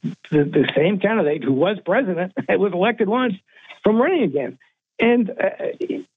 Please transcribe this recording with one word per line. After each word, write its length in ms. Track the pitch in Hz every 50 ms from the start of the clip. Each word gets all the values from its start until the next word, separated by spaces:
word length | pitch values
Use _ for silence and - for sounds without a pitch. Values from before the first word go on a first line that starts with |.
| - 160 - - - -
the, 140 | 156 151 143
the 260 | 147 - 147 127 131 -
same 220 | 139 156 185 208 185
candidate 440 | - 202 226 214 156 147 151 156
who 100 | - -
was 260 | 135 131 165 196 214 180 -
president, 480 | 170 196 254 269 277 175 165 180 185 - 269
<laughs> 60 | 262 -
was 240 | 208 185 196 202
elected 360 | 175 175 190 233 233 - 214 185
once, 260 | 226 254 254 240 185 - _ _ _ - - - - -
from 180 | - 208 220 226
running 240 | 262 349 381 320 226
again. 340 | 151 131 143 127 123 127 - _ _ _ _ _ _ _ -
And, 320 | 226 233 240 247 214 -
uh, 40 | - - - 190 - -
it, 460 | - - - - - - - - - _ _